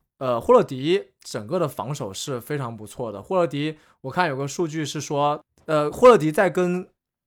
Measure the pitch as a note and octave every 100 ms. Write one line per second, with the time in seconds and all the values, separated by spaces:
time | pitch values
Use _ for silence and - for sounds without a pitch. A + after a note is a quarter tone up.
0 | _ - C3 A#2+ - A#3+ E3+ C3 D3 F#3+
1 | - _ - B2 G#2+ F3+ D3+ - A2 D3
2 | A2 F#2+ - B2+ - D3 B2 A2+ G#2+ -
3 | A#2 G2 - F#3+ F3 C#3+ D3+ D3+ _ _
4 | C3+ F3+ F3 C3+ C#3 - E3+ D#3+ C#3+ D#3
5 | C#3 C#3+ C#3+ D3+ _ _ - D#3 D3 -
6 | B3 G#3+ D#3 D#3 F#3 F3+ F3+ F3+ F#3 _
7 | _ _